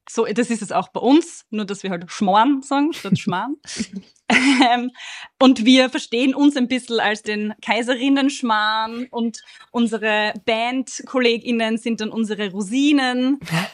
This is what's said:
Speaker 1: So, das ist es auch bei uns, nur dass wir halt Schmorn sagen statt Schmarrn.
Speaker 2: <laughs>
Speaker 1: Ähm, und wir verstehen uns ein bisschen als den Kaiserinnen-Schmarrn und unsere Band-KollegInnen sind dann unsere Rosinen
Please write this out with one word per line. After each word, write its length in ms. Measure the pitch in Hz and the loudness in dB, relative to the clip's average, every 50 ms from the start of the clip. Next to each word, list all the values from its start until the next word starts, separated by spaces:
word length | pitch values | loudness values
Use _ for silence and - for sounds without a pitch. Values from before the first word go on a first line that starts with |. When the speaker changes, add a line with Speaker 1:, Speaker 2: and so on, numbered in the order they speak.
| _ - | _ -8
Speaker 1:
So, 140 | - 233 226 | -4 -2 -2
das 240 | - 214 233 247 240 | 0 0 -2 -2 -2
ist 140 | 233 214 208 | -2 -4 -4
es 80 | - | -4
auch 160 | 131 175 185 - | -4 -4 -4 -4
bei 140 | _ 202 | _ -2
uns, 440 | - 233 277 330 339 - - - - _ | 2 4 4 4 4 0 -8 -20 -16 _
nur 140 | 220 214 214 | -8 -6 -6
dass 180 | 185 202 196 - | -6 -8 -8 -6
wir 80 | 196 | -6
halt 180 | 185 175 180 165 | -6 -8 -8 -12
Schmorn 540 | - - 214 190 190 214 226 285 285 269 262 | -4 -2 0 4 4 4 4 4 2 0 -2
sagen 300 | - 269 277 285 320 330 | -2 0 0 0 0 -2
statt 260 | - - 196 196 - | -6 -2 0 0 0
Schmarrn. 380 | - 196 180 185 214 262 302 - | 0 -2 -4 -4 -4 -6 -8 -10
Speaker 2:
<laughs> 40 | _ - - - 214 - - 196 - _ _ _ _ - | _ -14 -10 -8 -8 -8 -10 -14 -16 _ _ _ _ 0
Speaker 1:
Ähm, 600 | 233 262 254 277 269 247 277 233 240 240 240 247 - - - - - - - - _ _ | 2 4 4 4 4 4 4 4 2 0 -2 -6 -8 -12 -16 -18 -16 -18 -18 -20 _ _
und 240 | 262 262 262 - 214 | 6 6 6 6 6
wir 240 | 233 254 262 262 254 | 6 6 6 6 4
verstehen 460 | - 262 - - 233 233 262 262 262 | 0 -6 -6 -4 -2 0 0 0 2
uns 200 | - 285 294 285 | 4 4 4 4
ein 120 | 269 247 240 | 4 0 0
bisschen 320 | 262 247 247 - 233 226 | -2 -4 -4 -4 -2 0
als 240 | - 202 214 208 - | 0 0 -2 -2 -4
den 320 | 208 214 208 214 214 214 - - | -6 -4 -4 -4 -6 -8 -8 -4
Kaiserinnen-Schmarrn 1400 | - 208 226 240 226 269 226 262 277 277 277 269 277 277 - 262 233 220 214 214 214 220 220 220 220 233 233 254 - | -2 -2 -2 0 -2 -2 0 2 2 2 2 2 0 -2 -2 -2 -2 0 0 0 0 -2 -2 -4 -6 -8 -10 -12 -8
und 320 | - 233 233 233 220 - - - - - - _ | -6 -4 -4 -4 -6 -8 -16 -20 -20 -20 -20 _
unsere 600 | - 240 233 214 220 208 214 220 208 214 208 208 - 214 - | -2 -2 0 0 0 -2 -2 0 0 0 0 -2 -4 -4 -2
Band-KollegInnen 1300 | - 226 220 233 240 247 262 254 - - - - - - 262 247 240 233 226 - 240 240 226 226 220 226 220 | -2 -2 0 -2 -2 -4 -4 -6 -6 -10 -14 -14 -4 -2 2 2 2 2 2 -2 -2 -2 -2 0 -2 -2 -2
sind 200 | - 240 226 - | -2 -4 -4 -4
dann 120 | 220 214 | -6 -6
unsere 400 | - 226 226 202 214 190 208 196 | -4 -4 -4 -4 -4 -6 -6 -6
Rosinen 880 | 175 202 208 185 233 269 277 294 302 277 262 254 247 247 254 262 285 277 - - 160 165 190 - | -6 -6 -6 -4 -2 0 2 4 2 2 2 0 -2 0 0 0 -2 -2 -4 -4 -4 -4 -4 -4